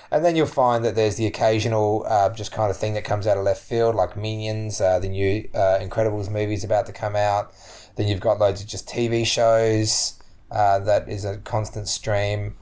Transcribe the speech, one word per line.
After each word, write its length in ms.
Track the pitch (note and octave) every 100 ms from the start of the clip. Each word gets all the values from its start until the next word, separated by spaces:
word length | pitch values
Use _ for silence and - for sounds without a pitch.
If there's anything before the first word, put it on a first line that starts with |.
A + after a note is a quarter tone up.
| -
And 120 | D3+ E3+
then 100 | E3
you'll 120 | D3
find 360 | - B2 A#2+
that 120 | A#2 G#2
there's 200 | G#2+ G2+
the 100 | A2
occasional, 800 | - A2+ A2 G#2+ A2 G#2+ G#2+ -
uh, 240 | G#2+ G2
just 180 | G#2+ G#2+
kind 180 | - G#2+
of 60 | F#2+
thing 180 | G#2+ G#2+
that 100 | G2
comes 200 | G#2 G#2
out 120 | G2
of 80 | G2
left 160 | G2
field, 320 | - A#2 A#2 G#2+
like 220 | F#2 G2+
Minions, 640 | G#2+ A2 A2 A2 A2 G#2
uh, 180 | F#2+ F#2
the 80 | F#2
new, 400 | G2 G2 G#2 -
uh, 260 | - G2 F#2+
Incredibles 480 | G2 A2+ A2 G#2 G2
movie 240 | G#2 G#2 G#2
is 100 | G2+
about 200 | G#2 G2+
to 40 |
come 220 | G2+ G#2+ G#2
out. 380 | G#2 G2+ G2+ - - - - -
Then 120 | G#2
you've 100 | G2
got 180 | A2+ G#2
loads 220 | G#2 F#2+
of 60 | G#2
just 220 | - -
T 180 | - A#2
V 160 | A#2
shows. 920 | A#2 - A#2 A2+ A2+ A2 G#2+ - - - - - -
Uh, 300 | G#2+ G#2 G2
that 300 | G#2 G2+ -
is 160 | G#2+ G2
a 100 | G2+
constant 500 | - A2 G#2+ A2 G2+
stream 640 | - - G#2 G2+ G#2 G#2 -